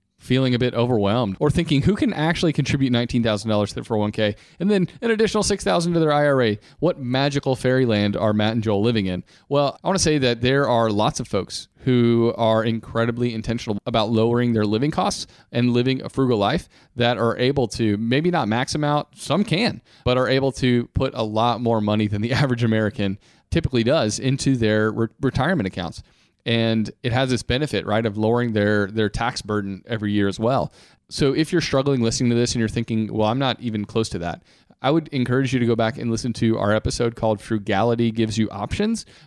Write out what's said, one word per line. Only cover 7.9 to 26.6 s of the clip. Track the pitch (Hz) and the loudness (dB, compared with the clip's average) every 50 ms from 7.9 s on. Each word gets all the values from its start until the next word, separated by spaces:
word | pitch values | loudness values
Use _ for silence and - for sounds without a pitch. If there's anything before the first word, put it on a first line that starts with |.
| 110 104 104 104 101 | 2 2 2 0 0
are | - 98 110 | 0 0 0
Matt | 104 104 104 107 113 | 2 2 2 0 0
and | 120 104 | 0 0
Joel | 110 104 98 | 0 0 2
living | 104 117 120 113 98 92 | 2 2 2 2 0 0
in?" | 92 90 - - - - _ _ | -2 -4 -8 -12 -18 -20 _ _
Well, | 139 139 143 117 - - - | -2 0 0 0 -4 -4 -4
I | 160 | -2
wanna | 190 185 | -2 0
say | - 165 156 151 | 2 2 2 2
that | 131 123 120 117 | 2 0 0 0
there | 117 127 135 139 143 107 | 0 2 2 2 2 2
are | 123 117 113 110 | 2 2 2 2
lots | 107 101 107 131 151 - | 2 2 0 0 0 -4
of | 127 - | -6 -4
folks | - 101 - - - - - - _ _ | -4 -4 -4 -4 -8 -14 -14 -16 _ _
who | - 131 127 120 117 117 120 117 117 117 117 - | 0 2 4 4 4 4 4 4 4 2 2 2
are | 117 110 110 110 113 | 2 2 2 2 2
incredibly | 117 113 113 - - - 113 113 117 117 120 123 123 117 | 0 -2 -2 -6 -4 -2 -2 -2 0 -2 -2 -4 -4 -4
intentional | 113 107 - 117 120 - - 107 101 - | -4 -4 -4 -4 -4 -4 -6 -6 -6 -4
about | - 117 117 107 107 | -2 0 0 0 2
lowering | 120 110 110 117 120 120 123 120 113 | 2 2 2 2 2 2 2 2 2
their | 110 107 | 2 2
living | 104 107 110 131 151 | 2 0 0 0 0
costs | 160 - 185 202 208 - - - - - _ _ | 0 0 -2 -2 -2 -4 -8 -14 -18 -20 _ _
and | - 120 120 123 120 | -2 0 0 2 2
living | 120 123 131 131 131 | 2 2 0 0 -2
a | - 117 | -4 -6
frugal | - - 135 127 123 104 | -2 0 2 2 2 2
life | 98 101 135 180 - - _ - - _ _ | 2 2 0 -2 -4 -8 _ -20 -20 _ _
that | - 117 120 123 92 | 0 0 0 2 2
are | 113 113 107 90 | 0 0 2 2
able | 123 127 139 143 127 107 | 0 0 2 0 0 -2
to | - - 117 107 104 104 | -2 0 0 0 2 0
maybe | 113 113 127 139 160 180 | 0 0 0 0 2 0
not | 175 165 127 101 | 0 0 0 0
max | 107 117 - - | 0 -2 -2 -2
them | - 156 151 | -4 -2 0
out, | 147 147 147 - - _ - | 0 0 0 -2 -6 _ -16
some | - - 139 180 208 | -6 -2 0 0 0
can, | - 160 170 233 208 - - - _ - - _ | 0 0 0 0 -2 -4 -6 -12 _ -20 -6 _
but | - 127 127 | 0 2 2
are | 127 - | 2 2
able | 127 135 131 135 127 | 2 2 2 0 -2
to | - - 127 123 120 120 - _ | 0 0 2 2 2 0 -2 _
put | - 131 131 - | -2 -2 -2 -2
a | 123 113 | -4 -4
lot | 110 107 110 113 120 120 104 | -2 0 0 2 2 0 0
more | 123 117 117 110 | 0 0 0 2
money | 107 104 104 107 107 101 | 2 2 2 2 0 0
than | 104 101 | 0 -2
the | 104 117 123 | -2 -2 0
<laughs> | 107 | 0
average | 147 135 123 117 123 | 2 0 0 0 0
American | 113 110 110 110 104 - - 104 98 98 - _ _ _ _ _ _ | 0 2 2 0 0 -2 -2 -2 -4 -4 -6 _ _ _ _ _ _
typically | - 165 160 - - 123 113 | -4 -2 -2 0 0 0 2
does | 113 143 165 127 107 101 - | 2 2 2 0 0 -2 -2
into | 104 131 135 135 - 143 135 | -2 -2 -2 0 0 0 0
their | 123 113 107 107 107 107 110 | 2 2 2 2 2 2 0
re-, | 107 - 113 117 - _ | 0 -2 -2 -4 -4 _
retirement | - 135 - - 131 160 190 160 101 95 | -4 -2 -2 0 0 0 0 0 -2 -4
accounts. | - - 87 82 82 - - - _ _ _ _ _ _ _ | -4 -6 -8 -8 -10 -12 -18 -20 _ _ _ _ _ _ _
And | - 117 117 | -2 0 0